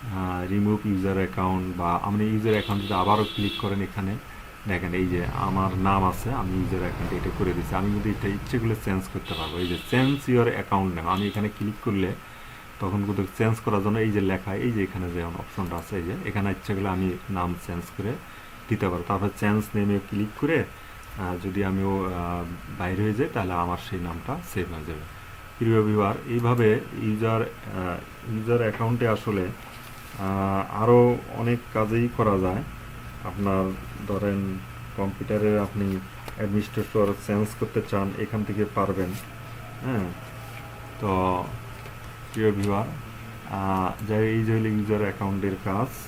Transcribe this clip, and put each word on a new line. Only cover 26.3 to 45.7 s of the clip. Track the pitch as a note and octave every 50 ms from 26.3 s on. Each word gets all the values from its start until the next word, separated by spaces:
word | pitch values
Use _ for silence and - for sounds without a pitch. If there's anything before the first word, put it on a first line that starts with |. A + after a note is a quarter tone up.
| A#2 A#2+ A#2 A#2+ B2 A#2+ A#2 G#2+ G#2+ A2 G#2+ - - -
ইউজার, | A2+ A2 G#2+ G#2+ A2+ A2+ A2+ A2
আহ, | A#2 - - - - G#2+ G2+ F#2+ F#2 F2+ F2 F2 - - - - - A#2+ A2+
ইউজার | A2 G#2+ A2+ A#2 A#2+
অ্যাকাউন্টে | A#2 G#2+ G#2 - A#2+ A2+ A#2+ A#2+ B2 A#2
আসলে, | G#2+ G#2 - A#2 G#2+ G2 F#2 F#2 B2 - - - - - - - - - - - - -
আহ, | G2 F#2+ F#2+ G2 G2 G2 G2 G2 G2 - - G2+
আরও | G#2+ A#2 A#2+ B2 A#2+ A#2+ A#2+ A#2+ - -
অনেক | - A2 A2+ A#2 A#2+ A#2 - - -
কাজেই | A2 A2 G#2+ A2+ A#2 A#2+ A#2+ A#2 -
করা | A2+ G#2+ G2+ G2
যায়। | F#2 F#2 F#2 A2 D3+ - - - - - - - - - - - -
আপনার | G#2+ F#2 G2 G2+ G2 F#2+ F#2+ F#2+ F#2+ F#2+ F#2 - - - - - G2
ধরেন | G2+ F#2+ G2+ G2+ G2 G2 G2 F#2+ F#2+ F#2+ - - - - - - - -
কম্পিউটারে | G2 G2 F#2+ - - - A2 G#2+ G#2+ G#2+ G#2+ G#2+
আপনি | G2+ G2 - G#2 G2+ G2 F#2+ F#2+ F#2+ - - - - - -
অ্যাডমিনিস্ট্রেটর | - G#2+ G2+ G2 G#2 G#2 - - A2+ G2+ - - A2 G#2 G2+ G2+ - - -
চেঞ্জ | G#2 G#2 G#2+ G#2 - -
করতে | A#2+ - - A#2 G2+ -
চান, | - G2+ G2 G2 F#2+ -
এখান | A2 G#2 - A2 G#2
থেকে | G2+ G#2+ G#2 G#2 G2+ -
পারবেন, | - G2 F#2+ F#2+ F#2+ F#2+ F2 F#2+ - - - - - - - - - - - - - -
হ্যাঁ। | B2+ C3 A2 F#2+ F2 F2 - - - - - - - - - - - - - - - - -
তো | - G2+ F#2+ F#2+ F#2 F#2 F#2 F#2 G2+ - - - - - - - - - - - - - - - - - -
প্রিয় | A2+ A2 G#2+
ভিউয়ার, | G2+ G2+ G2 G#2 G2+ G2+ A#2 - - - - - - - - - - - - -
আহ, | G2 G2 F#2+ F#2+ F#2+ F#2+ F#2 F#2 - - G#2+ G#2
যাই, | G#2+ G#2+ A2 A2
এই | A2 A2+ A2+
যে | A2 A2+ A2+
হলো | A2 A2
ইউজার | G#2+ G#2+ G#2 G#2 G#2+ G#2
অ্যাকাউন্টের | G#2+ G2 F#2+ - G2+ G2 G2 G2 F#2+ G2 F#2+ F#2+ -
কাজ। | G2+